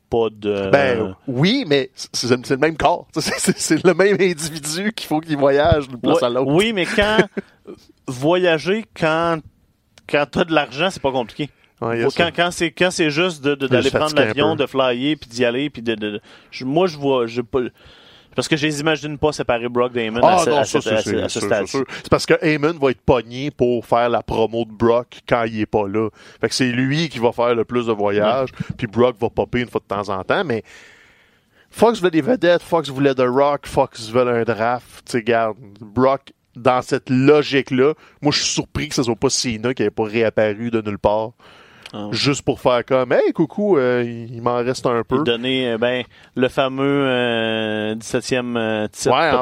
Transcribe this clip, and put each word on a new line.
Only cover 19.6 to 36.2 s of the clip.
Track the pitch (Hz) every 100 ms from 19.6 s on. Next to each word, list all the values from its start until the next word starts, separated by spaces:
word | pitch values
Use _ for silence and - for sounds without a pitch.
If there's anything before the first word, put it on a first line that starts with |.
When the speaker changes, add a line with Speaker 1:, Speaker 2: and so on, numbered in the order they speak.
| 123
Speaker 1:
Brock | 120 123
Damon | 123 110 117
Speaker 2:
Ah, | 151 180
Speaker 1:
à |
ce, | 165
Speaker 2:
non, | 147
Speaker 1:
à | 135
Speaker 2:
ça, | 147
Speaker 1:
cette, |
Speaker 2:
c'est | 113 110
Speaker 1:
à |
ce, | 104
Speaker 2:
sûr, | 107
Speaker 1:
à | 95
ce | 117
Speaker 2:
c'est | 104
Speaker 1:
stade-ci. | 110 95 139
Speaker 2:
sûr. | 131
C'est | - -
parce | 147 -
que | 165
Heyman | 170 151 147 170
va | 139
être | 123
pogné | - 127 113 123 143
pour | - 123 120 -
faire | 120 120
la | 113
promo | - 113 110 113 113
de |
Brock | 107 117 117 123 - -
quand | 123
il | 117 110
est | 104
pas | 110 101
là. | 107 110 - - -
Fait | 117
que | -
c'est | 127
lui | 120 131 151 165
qui | 123
va | 117
faire | 110 120 117
le | 107
plus | 120 117
de |
voyages, | 104 101 104 104 127 131 -
Speaker 1:
Ouais. | - -
Speaker 2:
puis | 117
Brock | 104 123 -
va | 110
popper | - 104 120
une | 120
fois | -
de | - 98
temps | 101
en | 95
temps, | 92 151 180
mais | 113 - - - - _ _ _ _ _ _ _
Fox | - 214 220
voulait | 180
des | 156
vedettes, | 135 254 170 170
Fox | - 165 139
voulait | 135 139
The | 127 127
Rock, | 127 143 143 -
Fox | 151 131 - 110
voulait | 117 123
un | 120
draft. | 113 107 113 123 - - -
Tu |
sais, | 123
garde, | 110 113 113 101 104 101
Brock, | 110 104 127 135